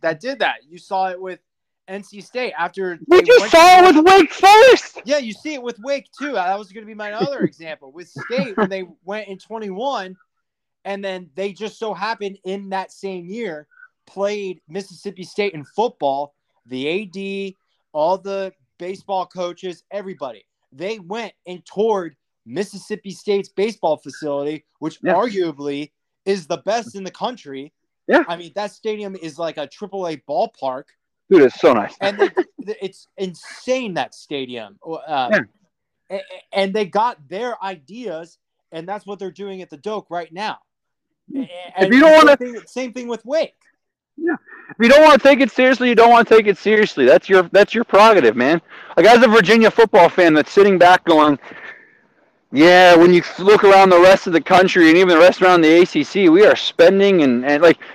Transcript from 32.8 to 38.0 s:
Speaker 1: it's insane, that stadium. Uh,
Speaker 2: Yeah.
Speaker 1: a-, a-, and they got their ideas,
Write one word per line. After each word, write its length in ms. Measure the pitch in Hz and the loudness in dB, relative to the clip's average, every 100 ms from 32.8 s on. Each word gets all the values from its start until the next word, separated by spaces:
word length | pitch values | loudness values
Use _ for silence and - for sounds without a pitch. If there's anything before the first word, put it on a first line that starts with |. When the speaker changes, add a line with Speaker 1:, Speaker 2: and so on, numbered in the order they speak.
Speaker 1:
it's 240 | 190 _ _ - | -14 _ _ -14
insane, 800 | 190 165 - - - 262 233 | -12 -12 -20 -20 -8 -6 -6
that 180 | 160 120 | -8 -10
stadium. 640 | - - 143 127 120 107 104 | -12 -14 -12 -12 -14 -16 _
Uh, 440 | 160 160 151 143 123 | -18 -18 -10 -6 -4
Speaker 2:
Yeah. 100 | 165 107 _ _ _ _ _ _ | -4 -6 _ _ _ _ _ _
Speaker 1:
a-, 40 | 190 | -16
a-, 60 | - 185 _ | -16 -20 _
and 220 | 196 196 | -6 -4
they 100 | 208 | -4
got 440 | 196 202 233 233 139 | -6 -4 -6 -8 _
their 340 | 185 247 220 | -12 -12 -12
ideas, 760 | 190 185 135 220 | -14 -16 _ -18